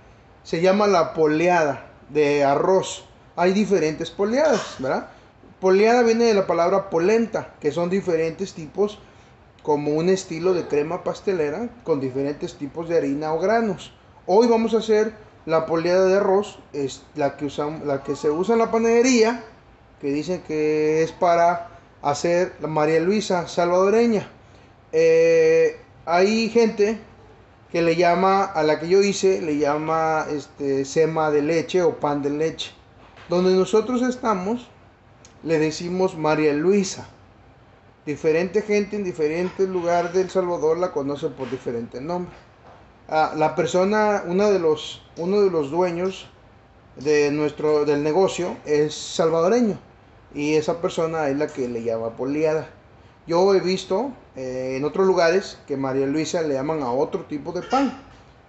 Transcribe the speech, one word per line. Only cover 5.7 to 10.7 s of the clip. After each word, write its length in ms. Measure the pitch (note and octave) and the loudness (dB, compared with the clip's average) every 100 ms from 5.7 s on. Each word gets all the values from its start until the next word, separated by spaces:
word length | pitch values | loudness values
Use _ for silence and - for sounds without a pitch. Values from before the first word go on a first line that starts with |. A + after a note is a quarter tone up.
| F#3+ G#3+ A#3+ | 4 4 4
viene 240 | A#3 A3+ A#3 | 4 4 4
de 80 | |
la 140 | G#3 F#3+ | 2 2
palabra 420 | E3+ E3+ F#3+ F#3+ | 0 2 0 0
polenta, 640 | E3 F3 A3 A#3 E3 C#3+ - | 0 2 2 0 -4 -8 -6
que 120 | D3 | -4
son 200 | C#3+ F3 | -2 -2
diferentes 640 | G3 F#3 D#3+ D#3+ D3+ F#3 - | -2 0 -2 -2 -6 -10 -10
tipos, 420 | D#3 - G#3 - - - - - - _ | -12 -4 -4 -4 -20 -20 -20 -20 -20 _
como 300 | - D3 D3 | -2 -2 0
un 180 | D3+ E3+ | 0 2
estilo 460 | F#3+ - D#3+ F3 F3+ | 0 -2 -4 0 0
de 120 | |
crema 360 | C#3 | 0